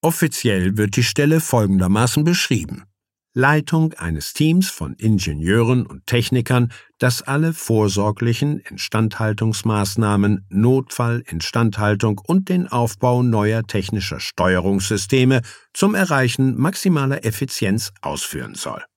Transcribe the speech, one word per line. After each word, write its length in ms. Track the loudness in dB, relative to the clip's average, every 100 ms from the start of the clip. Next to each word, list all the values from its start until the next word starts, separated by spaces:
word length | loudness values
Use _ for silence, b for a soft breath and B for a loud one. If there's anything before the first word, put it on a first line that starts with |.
Offiziell 760 | 0 0 -2 0 0 2 2 2
wird 180 | 0 2
die 80 |
Stelle 360 | 0 2 2 2
folgendermaßen 840 | 2 2 4 2 2 2 2 2
beschrieben. 600 | 0 0 0 -2 -4 -12 -16 _ _ _ _ 2
Leitung 580 | 4 4 2 0 0
eines 400 | -2 -6 -4 -6
Teams 380 | 0 2 4 2
von 240 | -2 -10 -4
Ingenieuren 920 | 2 2 0 -4 0 2 2 0 -2
und 220 | -10 -2
Technikern, 640 | -2 0 -2 2 2 2 B B _
das 240 | -2 -2
alle 320 | -4 -2 -2
vorsorglichen 1040 | -4 -2 2 2 0 -2 -2 -2 0 -2 -4
Instandhaltungsmaßnahmen, 1900 | -8 -12 -4 0 0 0 -4 -2 -2 -2 -2 0 -2 0 0 2 2 0 -2
Notfallinstandhaltung 1700 | 0 2 2 -2 -4 -2 -2 -4 -8 -4 0 0 0 0 2 0 -2
und 300 | 0 0 2
den 180 | -2 -2
Aufbau 540 | -2 -2 0 0 2
neuer 460 | 2 2 2 0 -2
technischer 520 | -4 -4 -4 -4 -8
Steuerungssysteme 1200 | -10 0 2 2 2 0 0 -4 0 2 4 2 0 B B
zum 200 | 0 0
Erreichen 640 | 2 0 2 0 2 0 2
maximaler 640 | -2 0 0 2 0 -2
Effizienz 680 | -4 -4 -6 -4 -2 -2 -4 -10
ausführen 540 | -8 -8 -8 -10 -12 -10
soll. 280 | -10 -10 -14